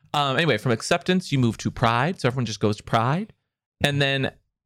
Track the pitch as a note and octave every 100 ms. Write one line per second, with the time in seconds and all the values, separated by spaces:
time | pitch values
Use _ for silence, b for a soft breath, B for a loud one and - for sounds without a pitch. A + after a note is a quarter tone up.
0 | _ D3 C#3+ C3 E3 G#2+ C3 A2+ - E3+
1 | - F#3 - C#3 A#2+ G#2 - - A#2 A#2
2 | D3 - B2+ C3 A2+ G#2+ G#2+ - - A#2
3 | A#2 D#3+ A3 _ _ _ _ - C#3+ C#3+
4 | C#3 C#3 C3+ - _ _